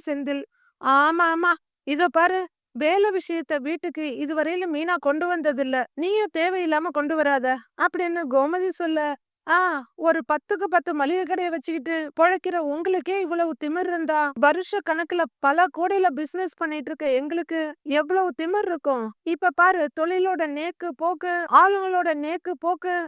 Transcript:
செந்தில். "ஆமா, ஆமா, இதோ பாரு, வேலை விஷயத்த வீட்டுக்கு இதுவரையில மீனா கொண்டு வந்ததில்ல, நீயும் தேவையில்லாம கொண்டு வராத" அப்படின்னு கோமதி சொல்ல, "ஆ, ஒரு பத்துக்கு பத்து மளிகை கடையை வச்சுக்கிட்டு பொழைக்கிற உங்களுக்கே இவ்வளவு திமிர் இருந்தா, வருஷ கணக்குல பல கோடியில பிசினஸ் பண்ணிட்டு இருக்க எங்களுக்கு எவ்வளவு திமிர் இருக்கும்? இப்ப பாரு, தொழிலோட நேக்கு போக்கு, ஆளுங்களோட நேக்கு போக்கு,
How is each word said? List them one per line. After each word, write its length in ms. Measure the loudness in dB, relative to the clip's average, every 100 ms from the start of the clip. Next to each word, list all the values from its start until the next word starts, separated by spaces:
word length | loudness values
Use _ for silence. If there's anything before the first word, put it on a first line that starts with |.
செந்தில். 380 | -4 -6 -4 -6 -6 _ _ -6
"ஆமா, 460 | 2 4 4 4 2
ஆமா, 240 | 2 2 0 _ _ -6
இதோ 220 | 0 2
பாரு, 300 | 4 4 2 -4 _ _ -2
வேலை 340 | 2 4 2
விஷயத்த 500 | 0 -2 -6 -2 -4
வீட்டுக்கு 460 | -2 -4 -6 -6 -6 -4
இதுவரையில 480 | -4 -2 -2 -2 -2
மீனா 280 | -2 -2 0
கொண்டு 280 | 0 0 0
வந்ததில்ல, 580 | 0 0 0 0 -2 -4
நீயும் 400 | -4 0 0 0
தேவையில்லாம 600 | 0 0 0 0 0 0 -2
கொண்டு 180 | -2 0
வராத" 400 | 2 2 0 -2 -6 -4
அப்படின்னு 440 | -2 0 -2 -2 0
கோமதி 420 | 2 2 0 -2
சொல்ல, 360 | -2 -2 -2 -2 -4 _ _ 0
"ஆ, 120 | 2 2 -2 -8 -2
ஒரு 240 | 0 2 0
பத்துக்கு 400 | -2 -2 -4 0
பத்து 220 | 0 0
மளிகை 280 | -2 0 0
கடையை 260 | 0 -2 -2
வச்சுக்கிட்டு 440 | -4 -6 -6 -4 -4 -4
பொழைக்கிற 440 | 2 2 2 -2 -2
உங்களுக்கே 500 | -2 -2 0 -2 0 -4
இவ்வளவு 320 | -2 0 -2 -2
திமிர் 300 | -4 -4 -2
இருந்தா, 300 | -2 0 0 0 2
வருஷ 420 | 2 2 -2 -4
கணக்குல 380 | -2 -4 -2 -2 -2 _
பல 260 | 0 4 2
கோடியில 340 | 2 0 2 2
பிசினஸ் 440 | 0 -6 -4 -6
பண்ணிட்டு 360 | -4 -6 -6 -8
இருக்க 160 | -4 0
எங்களுக்கு 480 | 0 0 -4 -4 -4 -4 -8 -2
எவ்வளவு 400 | 0 2 2 0 -2
திமிர் 320 | -2 0 -2
இருக்கும்? 360 | -2 -2 -2 -4 -8 -6
இப்ப 260 | 0 0
பாரு, 300 | 4 4 4 0
தொழிலோட 540 | -2 -2 2 0 0 -2
நேக்கு 380 | -4 -6 -6 -8 -4
போக்கு, 360 | -4 -2 -2 -4 4
ஆளுங்களோட 580 | 6 8 4 0 0 0 -2
நேக்கு 360 | -4 -6 -6 -6
போக்கு, 360 | -4 -2 -2 -4